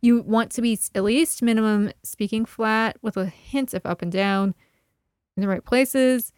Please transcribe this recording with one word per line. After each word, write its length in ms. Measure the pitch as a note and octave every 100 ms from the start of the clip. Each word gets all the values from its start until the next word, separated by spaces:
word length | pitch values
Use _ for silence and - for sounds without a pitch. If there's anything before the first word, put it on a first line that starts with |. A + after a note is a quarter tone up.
You 200 | A#3+ A#3+
want 280 | - A3 A3+
to 100 | -
be 120 | A#3
s-, 160 | A3 -
at 100 | -
least 380 | G3 A#3+ E4 -
minimum 480 | A#3 A3+ A3 G#3 G#3 -
speaking 420 | - - G3+ A3
flat 520 | A3+ - A3 A3 A3+ -
with 140 | A3+ G3
a 100 | F#3+
hint 480 | - - C#4 C4
of 120 | F3+ -
up 160 | E3+
and 100 | F3
down 420 | F#3 G3 G3 G3 F#3 _ _ _ _ _ _ _ -
in 40 |
the 80 | G3+
right 160 | F#3+
places 680 | - B3 C4 C4+ C4 B3+ -